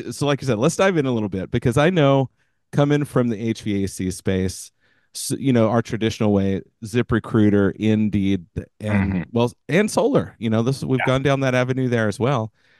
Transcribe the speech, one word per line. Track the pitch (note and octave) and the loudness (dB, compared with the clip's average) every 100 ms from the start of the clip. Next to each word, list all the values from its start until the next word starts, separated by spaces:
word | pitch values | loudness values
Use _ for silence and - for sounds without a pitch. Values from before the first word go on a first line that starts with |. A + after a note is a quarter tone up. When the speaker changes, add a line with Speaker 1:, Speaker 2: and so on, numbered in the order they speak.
| - | -8
Speaker 1:
so | - C#3+ | -4 -2
like | C#3 | -2
you | C3 | -2
said, | G#2+ | 0
let's | D3 - | 0 2
dive | G3 E3+ | 2 2
in | C3 | 0
a | |
little | A#2 G#2 | -2 -2
bit, | F#2 F2+ | -4 -4
because | - C3 C#3+ | -2 0 2
I | D#3+ | 2
know | F3+ C#3 C#3 C3 _ _ _ _ | 4 4 4 0 _ _ _ _
coming | D#3 C#3+ D3 C#3+ | 0 2 2 0
from | C3 A#2+ | 0 0
the | G#2 | -2
H | A2+ A2+ | -4 -4
V | A2 G2+ | -2 -2
A | F#2+ | -2
C | - F#2 | -4 -6
space, | F2+ - F#2+ F#2+ - - _ _ _ _ | -4 -2 0 -2 -4 -16 _ _ _ _
s-, | - - - | -12 -8 -4
you | C3+ | 0
know, | A#2+ A2 | 2 4
our | A#2 | 2
traditional | - G#2+ A2 - G#2+ | -2 -2 -4 0 2
way, | G2+ G2 G2 - _ | 2 2 -2 -8 _
ZipRecruiter, | G#2+ A#2+ - A2+ - A2+ G#2 G2+ G2 - | -4 -4 0 -2 0 4 4 4 2 0
Indeed, | G#2+ A2 G#2+ G#2 G2 F#2+ E2 - - _ | 0 2 0 0 0 -2 -4 -14 -14 _
and | G#2+ G#2 G2 | -4 -2 0
Speaker 2:
Mm-hmm. | F#2 E2 | -2 -4
Speaker 1:
well, | A#2 A#2+ - - | -2 -2 -4 -2
and | D#3+ G#3+ | 0 0
solar, | - A#3+ F#3+ F#2 - | 0 0 0 -2 -6
you | A#2 | -2
know, | A2 | 0
this, | A#2 C#3 | 0 -2
we've | C#3+ C3 | -2 -2
Speaker 2:
Yeah. | B2+ | 0
Speaker 1:
gone | C3 | 0
down | C#3 C3+ | 0 0
that | C3+ | 0
avenue | B2+ B2+ C3 B2+ | 0 0 -2 0
there | A#2 G#2+ | 0 0
as | G2 | 0
well. | A#2 C3 G#2+ - _ | 0 0 -4 -12 _